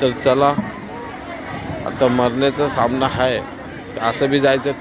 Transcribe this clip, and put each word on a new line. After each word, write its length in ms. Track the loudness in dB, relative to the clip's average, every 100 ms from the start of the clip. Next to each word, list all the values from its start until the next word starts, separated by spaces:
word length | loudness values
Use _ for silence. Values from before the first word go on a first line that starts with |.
तर 100 | 0 2
चला, 300 | 2 4 4 2 -4 -10 -12 -12 -12 -12 -12 -10 -10 -8 -8 -6 -6
आता 220 | 0 2
मरण्याचा 600 | 4 2 2 0 2 -2
सामना 400 | 2 0 2 0 2
आहे, 220 | 2 0 -4 -10 -12 -14 -10 -2
तर 60 |
असं 280 | -2 0 2
बी 100 | 4
जायचं, 320 | 4 4 0 -2